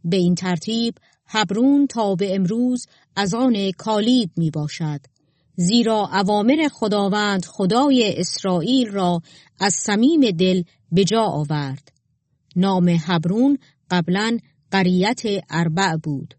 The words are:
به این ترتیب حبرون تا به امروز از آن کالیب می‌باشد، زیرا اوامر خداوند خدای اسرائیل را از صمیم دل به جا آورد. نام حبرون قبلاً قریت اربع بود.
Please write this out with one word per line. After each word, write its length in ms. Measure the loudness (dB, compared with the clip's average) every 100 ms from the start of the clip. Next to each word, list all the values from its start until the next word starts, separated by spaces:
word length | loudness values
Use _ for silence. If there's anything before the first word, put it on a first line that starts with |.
به 140 | -2 0
این 180 | 2 0
ترتیب 600 | -2 -4 -4 -4 -4 -6 _ _ _
حبرون 640 | -2 -2 2 2 4 2
تا 280 | 0 -2 0
به 200 | 0 0
امروز 500 | 0 0 -2 -2 -8 _ _ -4
از 180 | -2
آن 380 | 0 2 2 -2
کالیب 600 | -4 -2 0 2 2 0 -2
می‌باشد، 640 | -4 -2 -8 -6 -6 -6 _ _ _ _ _ -4
زیرا 540 | 2 2 2 0 0
اوامر 540 | -2 0 2 2 2 0
خداوند 760 | -2 -2 0 0 0 0 -2 -4
خدای 760 | -4 0 2 4 4 2 -2
اسرائیل 680 | -6 -4 -2 -2 0 0 0
را 320 | -2 0 -2 -6 -20 _ _
از 140 | -4
صمیم 580 | -2 -2 2 2 4 2
دل 320 | 2 0 0 -2 _ _
به 120 | 0
جا 200 | 2 2
آورد. 680 | 0 -2 -4 -4 -4 -8 _ _ _ _ _ _ _ -2
نام 340 | 0 2 2
حبرون 680 | 2 0 -2 0 0 2 0 _ _ _
قبلاً 460 | -2 0 -2 0 -4 _ _ _
قریت 500 | 0 2 2 0 -2 -4 -6 -4
اربع 460 | -2 -2 0 -2 -2
بود. 300 | -4 -8 -8